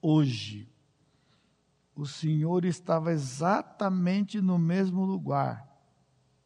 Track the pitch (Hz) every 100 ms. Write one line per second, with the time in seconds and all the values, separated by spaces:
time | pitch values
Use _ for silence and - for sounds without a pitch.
0 | 160 156 143 113 104 107 104 _ _ _
1 | _ _ _ _ _ _ _ _ _ -
2 | 147 - 156 156 156 180 180 170 - 165
3 | 160 165 135 127 165 208 - - 202 185
4 | 175 190 202 214 190 175 165 180 190 180
5 | 190 190 143 139 135 113 - _ _ _
6 | _ _ _ _